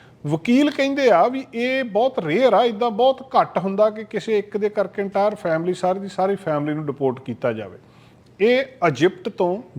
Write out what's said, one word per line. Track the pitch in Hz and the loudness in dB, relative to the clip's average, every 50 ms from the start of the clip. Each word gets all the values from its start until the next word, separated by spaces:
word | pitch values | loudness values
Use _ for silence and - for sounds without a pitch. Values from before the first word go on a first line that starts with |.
| - - - _ - | -20 -20 -18 _ -6
ਵਕੀਲ | 147 156 160 - 240 240 277 294 294 | -4 -4 -2 0 2 2 2 2 2
ਕਹਿੰਦੇ | 277 - 269 277 277 285 269 233 | 0 0 -2 -2 0 2 4 4
ਆ | 190 165 190 247 | 6 6 4 2
ਵੀ | 262 269 262 - - | 0 -4 -8 -8 -6
ਇਹ | 233 240 254 262 269 262 | -4 -2 -2 -2 -2 -4
ਬਹੁਤ | 226 190 208 247 262 262 214 | -2 -2 0 0 0 0 -2
ਰੇਅਰ | 175 151 160 226 269 240 | -2 0 2 2 4 4
ਆ, | 196 202 247 | 4 4 4
ਇੱਦਾਂ | 240 214 202 240 240 | 2 0 -2 -2 -2
ਬਹੁਤ | 208 208 247 269 262 262 262 - - 208 | 0 2 2 2 2 0 -4 -2 0 0
ਘੱਟ | 165 - - 185 | 2 2 -2 -4
ਹੁੰਦਾ | 170 196 196 208 214 220 | -4 -2 0 2 2 2
ਕਿ | 214 220 214 | 0 -4 -10
ਕਿਸੇ | - - 196 - 226 220 202 | -8 -8 -6 -2 0 0 -2
ਇੱਕ | 202 208 - | -2 -2 -4
ਦੇ | 202 214 202 | -4 -4 -2
ਕਰਕੇ | 208 214 190 185 - 208 | -2 -2 -4 -2 -4 -6
entire | 202 196 - 196 202 214 214 | -6 -2 0 0 0 0 0
ਫੈਮਿਲੀ, | - - 170 160 160 170 180 180 | -2 -2 -2 -2 0 0 -2 -2
ਸਾਰੀ | - - 180 190 196 | 0 0 -2 -2 -2
ਦੀ | 196 196 | -6 -6
ਸਾਰੀ | - - 185 196 202 | -4 -2 -2 0 -2
ਫੈਮਿਲੀ | 196 - 165 151 147 147 151 151 | -2 -2 -2 -2 -2 -2 -2 -4
ਨੂੰ | 156 156 | -4 -4
ਡਿਪੋਰਟ | 143 127 - 139 131 120 127 | -6 -4 -2 -2 -2 -2 -4
ਕੀਤਾ | - 123 113 - - 120 | -6 -10 -6 -4 -2 -2
ਜਾਵੇ। | 113 110 104 92 92 - _ _ _ - - - - _ _ _ _ - | -2 -4 -8 -12 -16 -20 _ _ _ -20 -20 -20 -20 _ _ _ _ 0
ਇਹ | 196 233 247 262 - - - - 175 165 | 2 4 4 2 0 -2 -4 -2 0 0
ਇਜਿਪਟ | 135 117 160 190 - - - 226 | 2 2 2 0 0 -2 -8 -8
ਤੋਂ, | - - 185 175 185 220 247 - - | -4 -2 -2 -2 -2 -4 -8 -12 -12